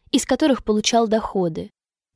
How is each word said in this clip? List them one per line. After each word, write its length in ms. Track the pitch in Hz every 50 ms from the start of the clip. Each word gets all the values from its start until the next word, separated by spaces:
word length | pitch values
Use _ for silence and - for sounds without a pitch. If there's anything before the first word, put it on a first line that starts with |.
| _ _
из 120 | - 262 -
которых 380 | - 277 - 311 302 254 -
получал 460 | - - 214 214 214 - 240 226 233 208
доходы. 600 | 214 220 220 - - 196 185 170 160 175 180 208 _ _ _ _ _ _ _ _ _